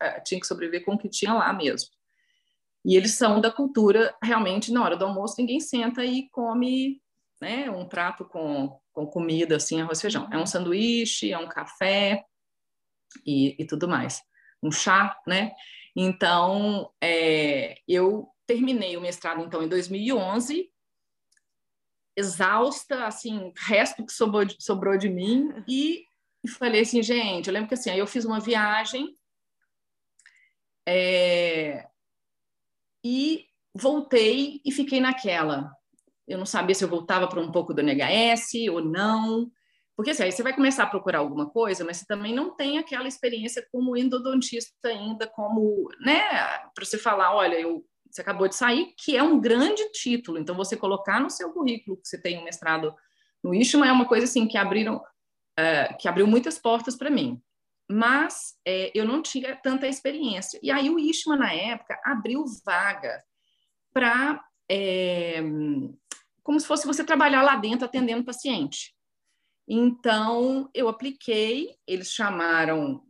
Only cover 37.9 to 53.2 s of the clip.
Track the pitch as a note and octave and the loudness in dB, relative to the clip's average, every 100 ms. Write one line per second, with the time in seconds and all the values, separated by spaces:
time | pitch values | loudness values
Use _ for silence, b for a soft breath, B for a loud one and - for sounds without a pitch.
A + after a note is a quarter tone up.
37.9 | C#3 C3 G#3 A#3 A3+ - A#3 A3 E3+ D#3 | 2 2 4 4 2 0 -4 -2 -2 -2
38.9 | F3 G#3+ A3 A3 A3+ A#3+ _ _ _ _ | 0 2 2 0 0 -2 _ _ _ _
39.9 | - A#3 D4+ F#3 - C4 C#4 C4+ C4+ G3+ | -6 -2 0 0 0 -4 2 2 4 0
40.9 | G3 F#3 D#3+ D3 D3 G3+ A#3 A3 F3+ E3+ | 0 0 0 0 -2 -2 0 0 0 -6
41.9 | E3+ - G#3 G#3+ A#3+ F4+ - C#4 D4+ D#4+ | -8 -6 -6 -4 -4 -4 -4 -2 -2 -4
42.9 | B3+ C4 - A#3+ A3+ A3 A#3+ - B3 B3+ | -6 -8 -4 -4 -2 -6 -8 -8 -2 0
43.9 | A#3+ B3+ B3 C4 C4 - A#3 - _ A#3 | 2 0 0 0 0 0 -6 -10 _ -6
44.9 | G#3 G#3+ A3 A3 - G#3 A3 G#3+ G3+ - | -4 -6 -6 -8 -6 -2 2 2 2 -4
45.9 | - - E4 G#4 A3 F#2 - - - F#3+ | -2 2 2 2 0 -2 -4 -10 -12 -6
46.9 | A3 A#3 G3+ F#3 G#3 F3+ E3 E3 D#3+ - | -2 0 4 4 4 2 2 -2 -4 -8
47.9 | _ _ - G3 F3+ F#3+ - B3 B3 - | _ _ -10 -6 0 0 2 2 2 -2
48.9 | - - B3+ D#4 C#4 A3+ A#3+ E4+ G#4 G#4+ | -6 -2 2 4 4 6 4 4 2 -2
49.9 | - B3 A#3+ F3+ D#3+ D#3 F3+ F#3+ G#3+ G3 | -4 -2 -2 -2 -8 -6 -4 -4 -2 -2
50.9 | G3 G3 G#3+ C#4+ - F4 F4+ C4 A3+ G3 | -2 0 0 0 -4 -8 -2 -2 -2 -8
51.9 | F#3+ - F3 F3+ E3+ E3+ E3+ D#3+ D#3 D#3 | -12 -10 -8 -6 -6 -10 -8 -2 -2 -2
52.9 | - b b | -8 b b